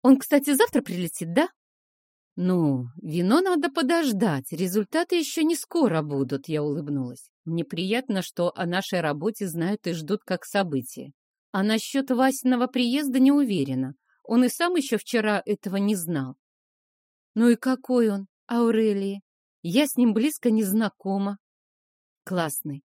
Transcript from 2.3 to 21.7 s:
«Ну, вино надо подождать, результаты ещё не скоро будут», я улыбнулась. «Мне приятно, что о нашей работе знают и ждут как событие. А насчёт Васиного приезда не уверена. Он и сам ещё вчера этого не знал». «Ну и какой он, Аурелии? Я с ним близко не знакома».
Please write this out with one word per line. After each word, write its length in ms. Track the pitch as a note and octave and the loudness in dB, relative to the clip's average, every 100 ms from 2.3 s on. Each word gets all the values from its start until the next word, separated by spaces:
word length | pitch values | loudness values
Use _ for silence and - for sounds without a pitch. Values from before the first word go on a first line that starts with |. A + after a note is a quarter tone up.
«Ну, 520 | - F3+ F3+ D#3 C3 B2 D#3 | -4 0 2 2 0 -4 -12
вино 400 | D#3+ E3 F3+ C#4+ | -6 -2 2 4
надо 300 | F#4+ F4 E4 | 4 0 0
подождать, 800 | C#4 C4+ E4+ D4 G3 G#3 C#3 - | -2 0 2 0 0 0 -2 -6
результаты 640 | D3+ F#3 G3 G3+ D#4+ E4+ F4 | -6 -2 -2 -2 -2 0 -2
ещё 260 | D4+ - | -2 0
не 120 | D#4 | 0
скоро 480 | E4+ - E4+ B3 E3 | 0 -4 0 2 0
будут», 460 | D3+ C#3 C3+ C#3 C#3+ | -2 -2 -2 -4 -4
я 140 | D3+ | -4
улыбнулась. 640 | D3 D3 D3 C#3+ B2+ A#2+ - _ | -2 -4 -4 -6 -6 -10 -20 _
«Мне 200 | D#3+ E3 | -6 -4
приятно, 580 | E3 E3+ F#3 A3+ C4+ G3 | -4 -4 -2 -2 -2 -4
что 300 | E3+ - F3 - | -4 -2 -2 -2
о 100 | F3 | -4
нашей 340 | F3+ - F3+ | -4 -2 -2
работе 460 | D#3 D3 G3 G#3 F#3+ | -2 -2 -4 -4 -6
знают 400 | D#3+ E3+ G#3 F3 | -4 -2 -2 -4
и 60 | |
ждут 300 | E3 D#3 G#3+ | -6 -4 -6
как 200 | - F#3 | -4 -6
событие. 680 | - G3+ F#3 C#3 B2+ - C3+ _ _ _ _ | -2 -2 -2 -4 -6 -16 -18 _ _ _ _
А 100 | F3+ | -2
насчёт 480 | G#3 A3 - C4+ C4+ | 0 0 0 -4 0
Васиного 560 | B3 C4 C4+ B3+ B3 B3+ | 2 2 2 0 2 0
приезда 520 | B3 A#3+ C4+ C#4+ B3+ | 0 0 0 0 4
не 120 | C4 | 6
уверена. 640 | C#4+ C4 F#3+ C#3 C3 C3 - _ _ | 6 2 0 -2 -2 -4 -8 _ _
Он 200 | - A#3 | 0 2
и 40 | B3 | 2
сам 260 | - F4 | 2 0
ещё 240 | F4 C#4 A3 | 0 0 -4
вчера 440 | - A#3+ G#3+ G3+ | 0 0 0 -2
этого 320 | - G3+ G3 G3 | -2 -4 -2 -2
не 180 | G3+ | 0
знал». 420 | G3+ E3 D#3+ C3+ - _ _ _ _ _ _ _ _ _ | 0 -2 -4 -4 -10 _ _ _ _ _ _ _ _ _
«Ну 140 | A3 A#3+ | 2 4
и 80 | A#3+ | 4
какой 520 | C4 B3+ - B3 A3+ | 0 -4 0 2 2
он, 180 | G3+ G3 _ - | 0 -8 _ -4
Аурелии? 720 | A#3 A#3 A3 A3 G3+ G3 G3+ _ _ _ _ | 0 2 4 2 0 -4 -8 _ _ _ _
Я 240 | E3+ G#3 D4 | 0 2 2
с 100 | - | 2
ним 180 | A#3+ | 2
близко 360 | G#3+ C#4+ - B3 | 4 0 0 0
не 120 | A3 | 2
знакома». 760 | G3 G#3+ G#3 _ F#3+ G3 G3 G3+ _ _ _ | 2 0 -2 _ -4 -2 -4 -6 _ _ _